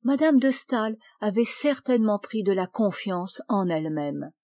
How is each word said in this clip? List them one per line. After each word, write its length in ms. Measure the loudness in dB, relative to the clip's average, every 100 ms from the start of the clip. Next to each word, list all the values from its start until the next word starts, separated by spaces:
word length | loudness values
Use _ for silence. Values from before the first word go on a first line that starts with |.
Madame 360 | 0 2 4 4
de 120 | 4
Staël 480 | 0 -2 -2 -2 -6 _ _
avait 240 | -2 0
certainement 720 | 0 0 0 0 0 2 4 0
pris 240 | -2 -4
de 100 | 0
la 140 | 0 -2
confiance 760 | 0 -2 0 -4 -4 -6 -10 -2
en 200 | 0 0
elle-même 600 | 0 -2 -4 -4 -6 -10 _